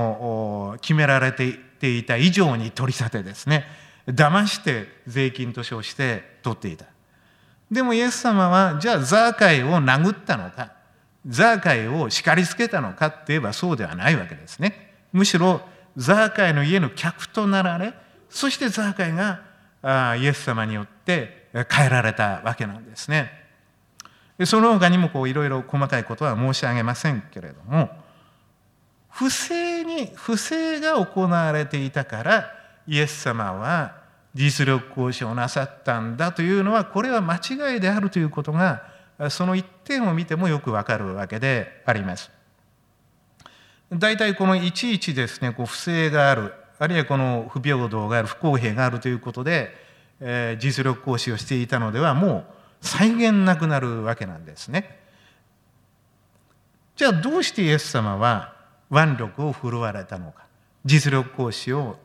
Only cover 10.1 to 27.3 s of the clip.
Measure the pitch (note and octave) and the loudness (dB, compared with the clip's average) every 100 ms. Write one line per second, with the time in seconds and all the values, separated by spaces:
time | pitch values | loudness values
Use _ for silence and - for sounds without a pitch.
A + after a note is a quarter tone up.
10.1 | G#3 - B2+ F2+ - A#2+ - _ _ _ | 0 -2 -4 -4 -12 -14 -16 _ _ _
11.1 | _ C3 A#2+ A3+ A3 E3+ A#2+ A2 D3+ A#2 | _ -4 4 6 6 4 2 2 -2 -2
12.1 | - - D#3+ F3 - A#3 F#3 G#2+ - D3+ | 0 2 4 2 0 -2 -2 -4 -2 -4
13.1 | - - D3+ G#2+ G#2 F3+ A#2 F2 F2 A#2 | -2 -2 -2 -2 -2 -2 -2 -2 -2 2
14.1 | D3 F2 D#2 - - F#3+ - - _ _ | 2 0 -12 -16 -4 -4 -4 -12 _ _
15.1 | F#3 G3+ F3 F3+ F3 - - - - B2 | 0 2 4 4 2 -2 -20 -18 -4 2
16.1 | G3+ G#3+ G#3+ F3+ D3 C#3+ F#3+ C#3 - E3+ | 4 4 4 2 4 2 2 0 -2 -6
17.1 | - - - G3+ G3 F#3 E3+ G3+ C4 - | -6 -8 -2 0 2 0 -2 -6 -10 -20
18.1 | _ _ - C#4 - B3+ G#3 G3+ G3 E3+ | _ _ -4 -4 -2 -2 -2 -4 -2 -2
19.1 | D#3+ G3+ F3 - _ _ _ C3+ C3+ B2 | -2 -2 -4 -10 _ _ _ -2 0 2
20.1 | A#2+ C#3 C#3 - A2+ A2 G#2+ G#2 _ - | 0 0 0 -2 -2 -2 -4 -8 _ -2
21.1 | F3 A2+ - _ A#2+ B2 - C3+ B2+ A2 | -2 -4 -12 _ -6 0 2 4 4 2
22.1 | G#2+ G#2 F#2+ A2+ A#2 G#2+ G#2 A2 G#2+ - | 0 0 -2 -4 -4 -6 -10 -16 -14 -4
23.1 | D3+ B2 - - _ _ _ _ - - | -2 -2 -8 -20 _ _ _ _ -20 -20
24.1 | _ _ - F3+ A3 A3+ G#3+ F3 F3+ E3 | _ _ -4 2 4 6 6 6 4 2
25.1 | C#3 C3 C#3 C#3+ C3+ B2 C#3+ C#3 B2+ G#2+ | 0 -2 0 -2 -2 -2 -2 0 0 -2
26.1 | A2+ D3+ A2 C3 C3 B2+ A#2+ A#2 B2 D#3+ | -4 -2 0 0 0 0 0 0 -2 -2
27.1 | B2 - | -2 -6